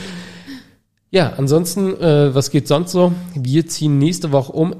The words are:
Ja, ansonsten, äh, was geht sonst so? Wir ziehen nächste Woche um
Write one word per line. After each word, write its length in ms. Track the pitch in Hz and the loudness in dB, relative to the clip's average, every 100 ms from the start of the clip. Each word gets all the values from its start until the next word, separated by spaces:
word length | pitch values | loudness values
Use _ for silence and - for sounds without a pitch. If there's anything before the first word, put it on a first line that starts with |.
| 190 175 175 - - 269 - _ _ _ _ | -14 -14 -16 -20 -20 -20 -20 _ _ _ _
Ja, 220 | 185 147 - | 0 0 0
ansonsten, 580 | 135 151 175 202 190 190 | 0 2 0 -2 -2 0
äh, 340 | 170 147 147 131 | 2 4 4 2
was 140 | 131 | 0
geht 160 | 151 - | -2 0
sonst 240 | 147 175 | 0 0
so? 220 | 180 180 175 - 147 | 2 2 0 -6 -6
Wir 320 | 127 143 165 | 0 0 0
ziehen 300 | - 151 143 | -2 0 2
nächste 320 | 147 180 170 | 2 0 0
Woche 200 | 139 127 | 0 0
um 240 | - 160 - | -2 -2 -2